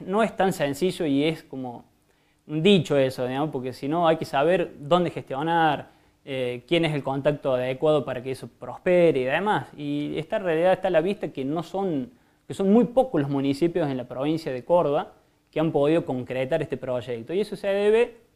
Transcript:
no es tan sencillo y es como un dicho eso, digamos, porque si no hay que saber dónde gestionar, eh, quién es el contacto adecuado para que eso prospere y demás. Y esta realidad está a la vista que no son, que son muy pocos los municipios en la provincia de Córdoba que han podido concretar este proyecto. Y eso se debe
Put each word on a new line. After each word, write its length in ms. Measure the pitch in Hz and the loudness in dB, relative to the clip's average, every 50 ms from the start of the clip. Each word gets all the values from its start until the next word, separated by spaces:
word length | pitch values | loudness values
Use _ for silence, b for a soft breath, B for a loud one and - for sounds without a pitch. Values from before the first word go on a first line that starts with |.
no 220 | - 185 190 220 226 | -8 -2 0 0 0
es 120 | 190 - | 0 0
tan 160 | - 190 190 | 0 0 0
sencillo 540 | - - 147 143 135 - 175 185 175 - 175 | 0 0 -2 -2 0 0 -2 -2 -2 -2 -2
y 180 | 147 135 139 147 | 0 2 2 2
es 200 | 165 156 147 - | 0 -2 -4 -10
como 420 | _ - 135 127 123 120 - - _ _ _ _ _ _ _ _ _ _ _ _ - | _ -12 -10 -10 -10 -12 -14 -18 _ _ _ _ _ _ _ _ _ _ _ _ -8
un 140 | 151 156 | -4 2
dicho 360 | 160 208 202 175 135 - 147 139 | 6 6 6 6 6 2 2 2
eso, 280 | 135 131 - - 127 | 2 2 0 -2 -4
digamos, 240 | 123 127 139 156 156 | -4 -2 -2 -4 -4
porque 220 | 143 131 127 127 | -4 -6 -6 -8
si 160 | 120 - 139 135 | -8 -6 -4 -2
no 180 | 156 175 170 | 0 2 2
hay 120 | 160 160 - | 2 2 2
que 80 | 139 | -2
saber 480 | - - 135 147 165 185 175 170 165 - - | -2 0 2 2 4 2 2 0 -4 -8 -12
dónde 320 | 147 139 170 180 175 147 | -2 0 2 2 2 0
gestionar, 840 | - 143 - - 135 131 156 165 170 165 160 156 143 127 110 b b b b b b b _ | -4 -8 -10 -8 -6 -4 -2 0 2 2 2 2 2 -2 -6 b b b b b b b _
eh, 380 | 151 135 131 127 123 123 123 - - | -8 -6 -4 -4 -4 -6 -8 -4 0
quién 160 | 170 165 165 | 0 2 2
es 100 | 156 151 | 0 -2
el 80 | 139 | -2
contacto 520 | 131 135 135 143 139 151 147 139 - 139 127 | -4 -4 -4 0 0 0 0 0 0 0 0
adecuado 500 | 123 123 127 127 131 156 151 151 147 - | 0 0 -2 -2 0 2 2 2 2 0
para 180 | 143 123 123 | -2 -6 -8
que 100 | 123 131 | -6 -8
eso 180 | 127 - 135 113 - _ | -8 -8 -10 -16 -18 _
prospere 600 | 123 123 120 - - 185 180 175 170 165 139 131 | -14 -14 -14 -4 0 2 4 6 6 6 4 2
y 20 | 127 | 0
demás. 460 | 131 143 170 196 214 196 143 123 - - - | 0 0 0 0 0 -2 -2 -4 -6 -12 -10
Y 380 | 147 143 143 147 147 147 147 156 | -6 -6 -4 -4 -4 -4 -6 -6
esta 200 | 156 - 220 220 | -6 -6 -6 -4
realidad 360 | 190 175 160 160 175 185 185 | -2 0 0 2 4 4 2
está 160 | 185 196 190 | 2 0 2
a 20 | |
la 80 | 180 156 | 2 2
vista 300 | 160 196 202 - 196 151 | 2 2 -2 -4 -6 -8
que 160 | - 139 131 | -6 -6 -6
no 180 | 139 156 170 160 | -4 -4 -4 -6
son, 480 | - - 190 196 185 156 135 123 117 b b b b b b b | -6 -6 -4 -2 -2 -2 -4 -4 -8 b b b b b b b
que 80 | - 143 | -12 -4
son 200 | - 196 190 208 | 0 4 6 6
muy 100 | 240 233 | 6 6
pocos 360 | 240 - 262 254 254 - 156 | 4 2 0 0 2 0 0
los 80 | 139 139 | 0 0
municipios 600 | 139 139 139 139 139 139 170 170 170 180 160 143 | 0 0 0 0 0 2 0 0 2 0 -2 -2
en 60 | 131 | -2
la 80 | 127 120 | -6 -8
provincia 480 | - 123 127 139 151 160 156 - 143 | -8 -8 -4 -2 -2 -2 -2 -4 -6
de 140 | 127 123 120 | -8 -6 0
Córdoba 480 | - 170 175 160 143 143 165 202 - - b b b b b b _ | 2 2 4 4 2 0 0 -2 -4 -12 b b b b b b _
que 120 | _ 151 | _ -2
han 100 | 160 160 | -2 0
podido 340 | 160 143 143 151 160 170 - | 2 2 4 4 2 2 0
concretar 560 | 156 135 127 120 - 127 131 131 131 160 151 | -2 -4 -6 -6 -6 -4 -4 -2 -2 -2 -2
este 140 | 151 - 135 | -2 -4 -6
proyecto. 580 | 120 127 127 123 123 113 127 120 113 113 - 165 | -8 -6 -6 -6 -6 -4 -6 -8 -8 -8 -6 -4
Y 60 | 196 | -4
eso 160 | 208 - 202 | -4 -4 -6
se 120 | - - 202 | -6 -4 -2
debe 500 | 196 202 208 208 214 226 240 233 - - _ _ _ | -2 2 2 4 4 4 2 0 -4 -10 _ _ _